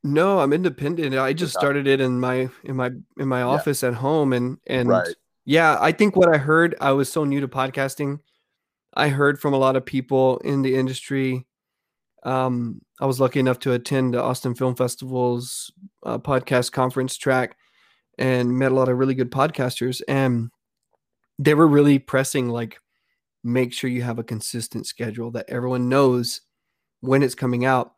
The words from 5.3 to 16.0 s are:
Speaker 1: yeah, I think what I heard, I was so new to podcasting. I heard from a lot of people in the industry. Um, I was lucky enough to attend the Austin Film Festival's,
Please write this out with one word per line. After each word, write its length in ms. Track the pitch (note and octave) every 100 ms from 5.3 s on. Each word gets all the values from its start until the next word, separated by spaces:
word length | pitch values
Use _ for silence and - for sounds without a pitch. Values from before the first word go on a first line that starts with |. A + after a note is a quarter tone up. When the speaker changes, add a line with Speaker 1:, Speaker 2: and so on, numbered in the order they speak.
| _
Speaker 1:
yeah, 340 | - D#3 D#3+ D3
I 120 | D#3
think 240 | D#3+ G#3 F#3+
what 160 | F3
I 40 | D#3
heard, 380 | C#3+ D#3+ E3+ -
I 120 | C#3
was 180 | C3+ C3+
so 140 | E3
new 160 | D3 C#3
to 80 | C3+
podcasting. 720 | C3+ C3 C3+ C3+ - C#3+ C#3+ _ _ _ _ _ _ _
I 140 | - D3
heard 320 | C#3 C#3+ C#3+
from 140 | D3+
a 40 | C#3
lot 180 | C3 C3
of 100 | B2+
people 520 | C3+ C3 C3+ C3 B2+
in 240 | - C#3
the 140 | C3 C3
industry. 680 | C3 C3 - C#3 C3 B2+ - _ _ _ _ _ _ _
Um, 580 | - C3 C3 B2 A#2+ - _ _
I 60 | C3+
was 140 | B2+
lucky 200 | C3 C#3+
enough 200 | C3 B2
to 120 | C3+
attend 420 | B2 A#2+ C#3 B2+
the 80 | B2
Austin 320 | B2 C3 C3+
Film 200 | A#2+ C3 B2
Festival's, 960 | B2+ - C3 B2+ B2 A#2+ B2 - - _ G3 _